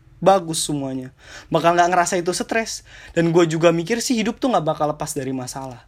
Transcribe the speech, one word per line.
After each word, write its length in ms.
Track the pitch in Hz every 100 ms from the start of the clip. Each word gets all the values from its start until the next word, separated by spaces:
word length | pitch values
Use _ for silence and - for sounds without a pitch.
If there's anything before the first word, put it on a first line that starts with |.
| _ -
bagus 420 | 175 196 165 160
semuanya. 480 | - 147 135 131 127 - - - -
Bakal 260 | 160 165
nggak 160 | 175 175
ngerasa 220 | 180 175 185
itu 120 | 175 175
stres. 480 | 233 226 220 - - - - 170
Dan 160 | 170
gue 120 | 165 170
juga 240 | 160 170
mikir 260 | 170 165 233
sih, 160 | - 233
hidup 180 | 214 233
tuh 140 | 269
nggak 120 | 202
bakal 220 | 156 151 151
lepas 200 | 151 151 147
dari 160 | 131
masalah. 520 | 131 123 139 135 120